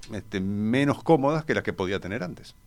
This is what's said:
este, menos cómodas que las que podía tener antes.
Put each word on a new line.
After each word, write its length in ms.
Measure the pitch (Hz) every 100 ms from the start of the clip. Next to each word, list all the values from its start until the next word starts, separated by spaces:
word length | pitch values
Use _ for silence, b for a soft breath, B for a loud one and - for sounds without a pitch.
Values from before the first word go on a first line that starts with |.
| -
este, 260 | 107 - 101
menos 640 | 95 101 107 127 143 139
cómodas 420 | - 160 139 156 147
que 80 | 104
las 80 |
que 100 | 104
podía 260 | 87 92 98
tener 220 | 90 113
antes. 320 | 180 - - -